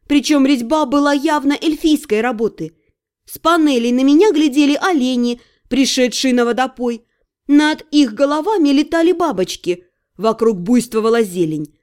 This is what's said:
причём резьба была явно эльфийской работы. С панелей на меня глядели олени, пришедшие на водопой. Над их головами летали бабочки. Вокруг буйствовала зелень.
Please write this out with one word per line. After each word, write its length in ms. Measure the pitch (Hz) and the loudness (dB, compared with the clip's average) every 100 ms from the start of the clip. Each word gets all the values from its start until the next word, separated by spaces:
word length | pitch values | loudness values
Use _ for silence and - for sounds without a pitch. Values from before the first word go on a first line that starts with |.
| _ | _
причём 380 | 294 - 294 269 | -2 2 2 2
резьба 400 | 277 233 311 285 | 0 0 -2 0
была 260 | 285 285 | 0 0
явно 460 | 285 302 294 277 294 | 0 0 -2 -2 -2
эльфийской 640 | 339 294 320 294 - 208 | -4 -2 0 -2 -2 -2
работы. 520 | 240 220 226 - 160 _ _ _ _ _ _ | -2 -2 -6 -6 -14 _ _ _ _ _ _
С 140 | - | -6
панелей 520 | 330 339 302 254 233 | 0 2 2 0 0
на 120 | 247 | 0
меня 280 | 269 294 427 | 2 4 4
глядели 460 | 311 311 262 285 285 | 2 0 2 0 0
олени, 640 | 381 330 254 247 240 240 _ _ _ | 0 0 0 -2 -2 -4 _ _ _
пришедшие 680 | 254 262 - 247 - 262 247 | -2 0 0 -2 0 0 0
на 100 | 240 | 0
водопой. 580 | 233 254 254 240 226 _ _ _ _ - | 0 -4 -4 -6 -6 _ _ _ _ 2
Над 360 | 285 302 311 - | 2 2 -2 -2
их 240 | 294 269 | 0 0
головами 560 | 208 277 302 320 427 285 | 0 0 0 -2 0 2
летали 420 | 277 294 330 330 | 2 0 0 0
бабочки. 760 | 339 349 185 185 - - 175 _ _ _ - | 0 -2 -2 -4 -6 -6 -6 _ _ _ -4
Вокруг 440 | 220 220 226 196 | -2 0 0 0
буйствовала 640 | 175 247 233 220 220 233 | 0 0 0 -2 0 0
зелень. 520 | 214 180 160 156 151 _ | -2 -2 -4 -4 -8 _